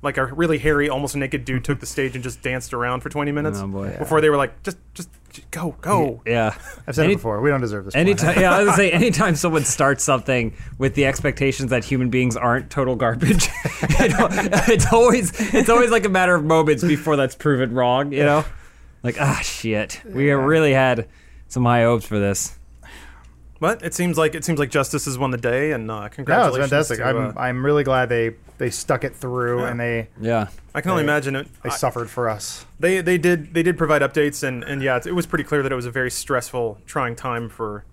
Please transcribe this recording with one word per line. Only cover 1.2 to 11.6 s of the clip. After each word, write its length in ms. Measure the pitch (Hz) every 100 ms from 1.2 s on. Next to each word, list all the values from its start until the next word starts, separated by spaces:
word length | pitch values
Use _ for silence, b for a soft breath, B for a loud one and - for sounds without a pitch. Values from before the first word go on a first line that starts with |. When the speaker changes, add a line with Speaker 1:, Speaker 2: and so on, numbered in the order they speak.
| 131 135
Speaker 1:
dude 200 | 120 127 120
took 140 | 143
the 60 | -
stage 300 | - 135 127
and 80 |
just 180 | 123 120
danced 320 | 131 127 123
around 280 | 123 120 123
for 80 | 139
twenty 220 | 147 147
minutes 280 | 147 151 101
Speaker 2:
Oh, 80 | 98
boy. 220 | 98 98
Speaker 3:
Yeah. 80 | 90
Speaker 1:
before 240 | 151 156
they 80 | 151
were 80 | 147
like, 240 | 139 -
"Just, 140 | - 175 -
just, 160 | - 175 - -
just 160 | - -
go, 240 | - 165 -
go." 400 | 165 196 147 117 -
Speaker 2:
Yeah. 300 | 117 110 - B B -
Speaker 3:
I've 60 | 131
said 100 | 156
Speaker 2:
Any- 80 |
Speaker 3:
it 20 | 190
before. 240 | 123 104
We 80 | 139
don't 120 | 139
deserve 240 | 120 104 98
this 100 | 120
Speaker 2:
anyti-, 240 | 180 202
Speaker 3:
planet. 220 | 156 175
Speaker 2:
yeah, 100 | 190 180
I 40 |
was 60 | 202
gonna 100 | 196
Speaker 3:
<laughs> 0 |
Speaker 2:
say, 140 | 196
anytime 440 | 165 240 160 165 151
someone 280 | 175 160 143
starts 380 | - 139 139
something 500 | - 131 110 127 113 B B B
with 160 | 131
the 120 | - 135
expectations 640 | 135 147 - 139 127